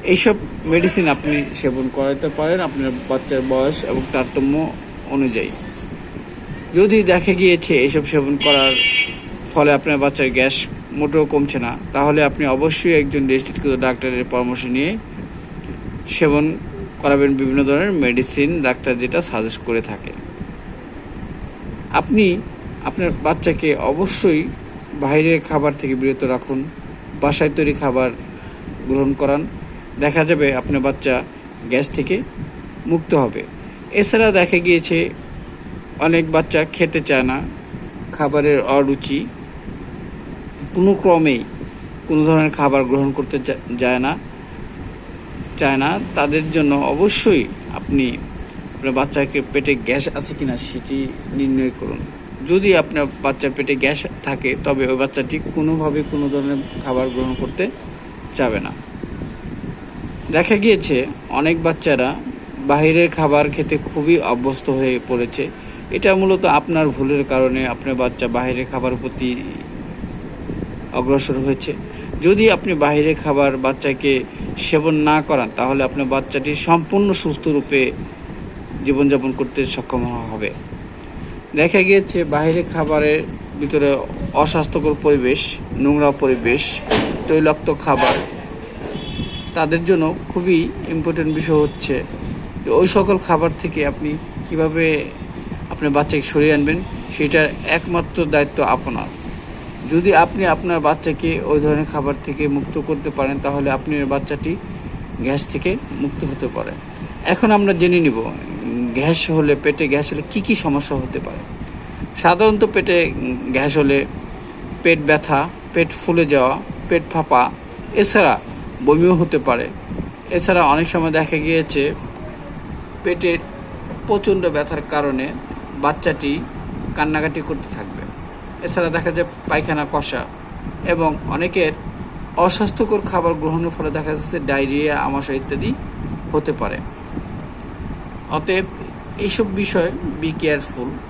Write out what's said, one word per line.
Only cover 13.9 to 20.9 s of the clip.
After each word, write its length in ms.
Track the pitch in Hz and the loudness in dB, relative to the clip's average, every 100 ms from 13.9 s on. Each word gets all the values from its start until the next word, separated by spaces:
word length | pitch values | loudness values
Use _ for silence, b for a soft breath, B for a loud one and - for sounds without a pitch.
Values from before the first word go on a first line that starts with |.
| 120 131 123 | 0 -2 -2
পরামর্শ 400 | 123 127 123 123 | -2 0 0 -2
নিয়ে 320 | 123 123 156 220 - - B B B B B - - - - | -2 0 0 -2 -8 -12 B B B B B -10 -10 -10 -8
সেবন 480 | - 156 147 156 190 - - - - | 2 4 4 2 -2 -8 -10 -12 -2
করাবেন 360 | 143 143 139 | 2 4 4
বিভিন্ন 300 | 135 135 139 | 4 2 2
ধরনের 280 | 135 143 196 | 4 4 2
মেডিসিন, 680 | 180 127 123 127 - 143 170 | 2 2 2 0 0 2 2
ডাক্তার 360 | 131 123 135 123 | 0 0 -2 0
যেটা 220 | 123 165 | 0 0
সাজেস্ট 400 | 175 113 113 - - | 0 -2 -4 -4 -2
করে 140 | 113 | -2
থাকে। 300 | 113 101 - - - - - - - - - | -2 -10 -10 -12 -12 -12 -12 -12 -14 -14 -14